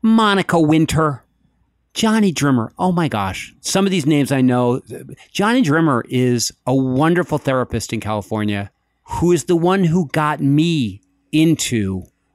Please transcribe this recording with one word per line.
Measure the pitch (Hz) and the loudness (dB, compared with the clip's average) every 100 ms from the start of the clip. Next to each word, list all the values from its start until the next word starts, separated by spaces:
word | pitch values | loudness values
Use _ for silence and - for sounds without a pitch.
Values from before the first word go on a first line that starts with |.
Monica | 220 220 214 196 185 170 | 4 4 4 2 0 2
Winter, | 156 160 160 151 156 139 _ _ _ _ _ _ _ - | 2 2 2 0 0 -2 _ _ _ _ _ _ _ -4
Johnny | 220 220 202 | 0 2 0
Drimmer. | 143 143 127 110 - | 0 0 0 -2 -4
Oh | 180 | -2
my | 175 156 | 0 -2
gosh. | 110 92 - - _ | -2 -4 -6 -12 _
Some | - 196 196 | -6 -2 0
of | |
these | 185 139 | 0 0
names | 147 135 | 0 0
I | 139 | 2
know. | 127 123 123 127 - - - - - | 2 2 0 -2 -6 -18 -18 -20 -16
Johnny | - 202 247 | -4 0 2
Drimmer | 190 156 160 123 - | 2 2 2 0 -2
is | 127 127 123 - - - | 0 0 0 -4 -8 -2
a | 135 | -2
wonderful | 131 127 160 175 170 151 | 0 0 2 0 0 -4
therapist | - 131 120 117 - | -2 -2 -2 -6 -6
in | 113 | -8
California | 104 107 101 107 107 104 101 _ _ _ - | -4 -6 -4 -4 -2 -4 -6 _ _ _ -8
who | - 170 | -2 0
is | 175 - | 0 0
the | 170 | 0
one | 170 190 175 | 2 2 2
who | 170 151 | 0 -2
got | - 151 151 | -2 -2 0
me | 143 143 170 160 113 95 _ _ _ | 0 2 2 0 -2 -6 _ _ _
into, | 151 160 156 - 117 98 95 85 _ _ | 0 2 2 0 -2 -2 -6 -10 _ _